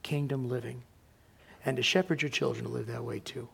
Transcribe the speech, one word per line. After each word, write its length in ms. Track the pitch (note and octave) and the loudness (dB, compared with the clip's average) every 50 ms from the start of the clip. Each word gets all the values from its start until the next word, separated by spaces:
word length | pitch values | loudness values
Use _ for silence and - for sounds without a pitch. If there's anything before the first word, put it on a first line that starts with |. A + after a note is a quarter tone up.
kingdom 440 | - - D3+ C#3+ C#3+ C3 C#3 C3+ B2+ | -4 -2 0 0 0 0 0 -2 0
living 360 | A#2+ B2+ A#2+ A2+ B2 B2+ B2 - - - - - - - - - - - - - - - - - | -2 -2 -2 -4 -6 -8 -10 -14 -18 -20 -20 -20 -20 -20 -20 -20 -20 -20 -20 -20 -20 -20 -2 -2
and 140 | C#3 C3 B2+ | 0 2 4
to 40 | |
shepherd 380 | A#2+ - - F#3 F#3 F#3 D#3+ C#3 | 2 6 6 6 4 4 2 2
your 80 | D#3 C#3 | 2 0
children 380 | - - C3 B2 A#2 A2+ A#2+ | 2 2 2 2 2 0 -4
to 40 | A2+ | -4
live 160 | A#2+ A#2+ A2 A2+ | -2 -2 -4 -4
that 160 | A#2 A#2 A#2 | -4 -4 -4
way 160 | A#2 A2 G#2 | -4 -6 -6
too. 280 | - - - F#2+ A2+ - | -6 -8 -8 -8 -10 -10